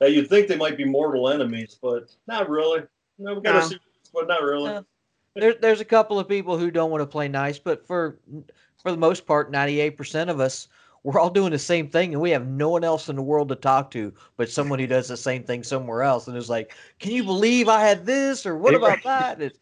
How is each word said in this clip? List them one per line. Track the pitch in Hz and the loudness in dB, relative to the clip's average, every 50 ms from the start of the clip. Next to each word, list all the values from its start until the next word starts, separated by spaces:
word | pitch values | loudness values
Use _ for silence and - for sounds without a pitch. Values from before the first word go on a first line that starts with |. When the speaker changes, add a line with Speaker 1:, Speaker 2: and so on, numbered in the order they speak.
Speaker 1:
that | 139 139 | 4 6
you'd | 151 147 139 - | 6 4 4 4
think | 196 208 202 202 | 4 4 4 4
they | 175 | 0
might | 151 156 156 139 | 0 0 -2 -2
be | 135 139 | -2 -2
mortal | 135 135 143 156 151 135 127 127 131 | 0 2 2 0 2 0 0 2 2
enemies, | 147 147 127 117 117 113 113 - - - | 2 0 -2 -2 -4 -6 -10 -12 -14 -8
but | 127 123 120 120 117 _ _ _ - | -4 -4 -4 -4 -6 _ _ _ -12
not | 220 233 214 190 151 | -8 -4 -4 -2 -2
really. | 151 156 160 160 165 160 143 _ _ _ _ _ _ - | -2 0 0 0 0 -2 -4 _ _ _ _ _ _ -14
You | 202 | -10
know, | 202 202 | -10 -8
we | 202 | -4
got | 196 214 | 0 2
Speaker 2:
No. | 165 165 | 4 4
Speaker 1:
our | |
secrets, | 160 165 185 180 _ _ _ _ _ _ - | 2 0 -4 -10 _ _ _ _ _ _ -8
but | 170 160 | -6 -4
not | 170 175 160 | -2 -2 -2
really. | 147 143 143 143 143 143 | 0 -2 -2 -2 -4 -6
Speaker 3:
No. | 208 202 190 _ _ _ _ _ _ _ _ _ - | -8 -10 -12 _ _ _ _ _ _ _ _ _ -6
There, | 196 214 226 | 0 2 2
there's | 226 226 226 226 214 208 | 2 4 2 2 2 2
a | 214 | 0
couple | - 226 220 214 214 208 196 | 2 4 4 4 4 0 -4
of | 185 | -2
people | 190 202 196 180 180 175 | -2 -2 -4 -2 -2 -2
who | 165 175 175 | -2 -2 -2
don't | 160 165 165 160 | 0 0 0 0
wanna | 156 151 143 | -2 -4 -4
play | 139 - 147 147 139 | -4 -4 -6 -4 -2
nice, | 139 135 139 143 143 - | -2 -2 -2 -4 -4 -6
but | - 180 151 - _ | -4 -4 -4 -4 _
for, | - 180 175 165 151 - _ _ - 143 151 143 _ _ _ _ _ _ _ | -6 -4 -2 -2 -4 -6 _ _ -18 -18 -18 -18 _ _ _ _ _ _ _
for | - 185 | -6 -6
the | 175 | -2
most | 165 165 165 185 - - | 2 2 2 2 2 0
part, | - 151 147 147 139 | 0 2 2 2 0
ninety-eight | 143 139 139 143 143 147 147 147 139 - | -2 -2 0 0 0 0 0 -2 -4 -6
percent | 131 - - 156 170 180 | -12 -6 -4 -4 -2 -2
of | 160 139 | 0 0
us, | 131 131 - - - _ _ _ _ _ _ _ | 0 -2 -2 -6 -16 _ _ _ _ _ _ _
we're | - 139 135 - | -8 0 2 2
all | - 180 | 2 4
doing | 180 202 196 175 | 2 0 0 0
the | 156 135 | -2 -4
same | - - 175 170 151 139 | 0 0 0 0 0 0
thing, | - 165 185 175 151 | 0 0 0 0 -2
and | 143 | -2
we | 165 175 | 0 0
have | 156 127 123 | 0 0 -2
no | 131 135 139 151 160 | -4 -4 0 0 0
one | 175 170 | 2 2
else | 170 165 160 156 - 156 | 2 0 0 -2 -4 -6
in | 139 | -8
the | 139 | -6
world | 135 139 151 147 147 135 | -2 0 0 0 0 -2
to | 127 | -4
talk | - - 135 131 135 139 139 | -2 2 2 2 2 2 -2
to | - 117 107 101 - _ - _ _ - | -8 -8 -8 -8 -10 _ -20 _ _ -6
but | 117 117 | -6 -4
someone | - 151 143 143 139 131 | -2 -4 -2 -2 -2 -4
who | 131 | -2
does | 120 131 131 127 131 | 0 0 0 0 -2
the | 123 117 | -10 -6
same | - 135 127 127 - | -4 -4 -4 -4 -4
thing | - 120 120 | -6 -6 -6
somewhere | 120 - 139 131 127 117 113 120 | -6 -6 -6 -6 -6 -4 -4 0
else, | 135 139 127 117 117 123 | 2 2 0 0 -2 -8
and | 123 | -10
it's | 120 117 117 | -10 -6 -4
like, | 117 113 110 - - - - - _ - | -4 -4 -4 -8 -16 -20 -20 -20 _ -12
"Can | - 202 | -8 -4
you | 240 254 | -4 -2
believe | 214 190 185 196 214 233 247 247 233 220 | -2 -2 0 2 2 4 4 4 4 4
I | 220 214 214 | 4 6 6
had | 208 202 175 175 | 4 4 2 0
this?" | 220 262 277 277 277 262 - - | -2 0 0 0 -2 -2 -4 -6
or | 190 160 | -6 -4
"What | 156 196 262 277 | 2 4 4 4
about | 247 233 208 | 6 4 4
Speaker 2:
Right. | 196 - - | 2 2 -2
Speaker 3:
that?" | 254 269 262 254 - - 160 | -2 -2 -2 -2 -4 -4 -6
It's, | 147 127 - _ | -8 -10 -10 _